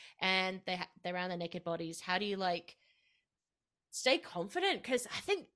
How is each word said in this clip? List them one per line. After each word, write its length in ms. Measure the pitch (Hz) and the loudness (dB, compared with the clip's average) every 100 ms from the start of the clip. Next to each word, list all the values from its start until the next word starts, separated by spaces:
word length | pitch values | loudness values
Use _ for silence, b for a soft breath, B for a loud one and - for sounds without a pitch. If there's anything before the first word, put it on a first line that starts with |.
| B B | B B
and 400 | 190 190 185 190 - | 2 4 2 -2 -4
they 100 | 180 | -4
ha-, 120 | - - | -6 -6
they're 120 | 175 | -4
around 140 | 180 185 | -2 -2
their 80 | 175 | -2
naked 240 | 170 175 | -4 -4
bodies. 360 | 170 165 165 165 | -4 -2 -4 -6
How 180 | - 185 | 0 0
do 60 | |
you, 120 | 208 196 | 2 2
like, 400 | 185 175 - - _ _ _ _ _ _ _ _ _ _ _ | 2 0 -4 -20 _ _ _ _ _ _ _ _ _ _ _
stay 240 | - 262 330 | 0 4 4
confident? 640 | - 175 196 359 381 262 | 2 -6 -4 0 2 0
'Cause 220 | 233 247 - | 0 0 0
I 140 | - | -6
think 280 | - 392 - | 0 -2 -2